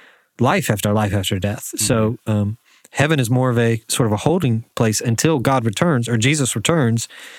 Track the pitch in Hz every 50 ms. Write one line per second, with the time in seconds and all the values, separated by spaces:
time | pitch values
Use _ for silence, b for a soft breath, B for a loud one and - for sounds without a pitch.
0 | b b b b b b b - 117 127 180 196 135 - 113 101 - 107 104 107
1 | 107 101 95 104 92 - 104 95 90 101 104 - - - - - - - - 113
2 | 110 110 123 - _ - 110 104 101 101 110 - b b b b b b - -
3 | 139 156 160 143 127 110 131 127 127 127 120 120 117 117 113 110 - - - -
4 | 131 110 104 107 - 147 165 185 165 127 113 113 117 - _ - 120 110 107 -
5 | - 120 117 - - 156 160 135 110 143 135 131 113 117 101 - 170 175 151 120
6 | 117 113 120 113 107 135 151 151 135 117 - 117 104 - 165 165 135 113 113 117
7 | - B B B B B B